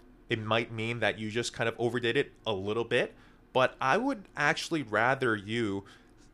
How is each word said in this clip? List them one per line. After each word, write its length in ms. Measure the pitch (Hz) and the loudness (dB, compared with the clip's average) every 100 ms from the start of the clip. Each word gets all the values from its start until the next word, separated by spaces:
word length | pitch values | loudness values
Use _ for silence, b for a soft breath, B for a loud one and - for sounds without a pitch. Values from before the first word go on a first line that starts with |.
| - - - | -12 -20 -4
It 120 | 117 | -4
might 300 | 107 113 120 | 0 0 0
mean 280 | 113 113 120 | -4 -4 0
that 180 | 104 98 | 0 0
you 100 | 107 | -4
just 240 | 110 113 | -4 -4
kind 140 | - 117 | -2 -2
of 80 | 117 | 0
overdid 380 | 117 120 117 135 | -2 0 0 0
it 160 | 143 - 110 | -2 -6 -4
a 80 | |
little 320 | 98 98 110 117 | -4 -2 -2 0
bit, 280 | 123 196 B B B - | 0 0 B B B -2
but 220 | 127 127 - | 2 2 2
I 160 | 131 185 | 2 2
would 260 | 269 226 - - | 2 -4 -8 -2
actually 460 | 147 160 - 165 | 0 0 -2 -4
rather 520 | 110 104 117 131 123 107 | 0 2 4 4 2 0
you 480 | 98 117 107 98 98 B B B B | -2 -2 -2 -2 -6 B B B B